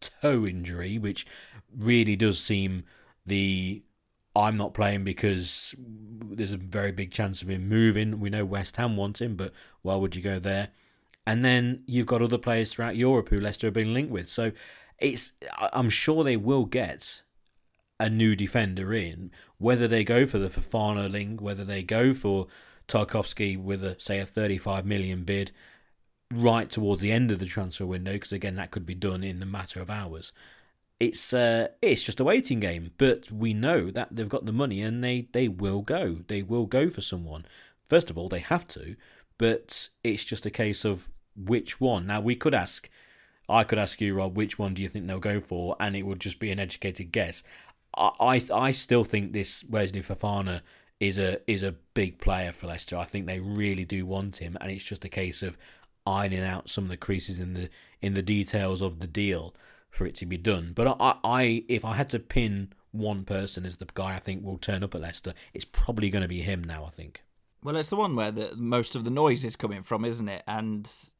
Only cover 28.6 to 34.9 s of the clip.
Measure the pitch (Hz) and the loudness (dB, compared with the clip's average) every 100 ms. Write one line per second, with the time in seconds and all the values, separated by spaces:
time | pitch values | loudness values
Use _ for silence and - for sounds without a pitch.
28.6 | 95 101 85 92 98 92 98 90 95 98 | -6 -8 -8 -4 -2 -2 -4 -6 -6 -8
29.6 | 87 95 90 104 92 80 - - - - | -8 -8 -8 -6 -8 -10 -14 -18 -20 -20
30.6 | _ _ _ - 117 - - 123 117 113 | _ _ _ 0 0 0 0 4 4 4
31.6 | 110 - 120 120 - - 135 240 - 117 | 2 2 2 4 0 2 4 4 2 0
32.6 | 98 85 85 - 135 - - 107 113 107 | 0 -2 -4 4 4 4 0 -2 0 2
33.6 | 135 165 90 151 117 117 104 - 107 110 | 2 2 2 -2 -4 -4 -4 -4 -2 0
34.6 | 139 98 107 | 0 0 -2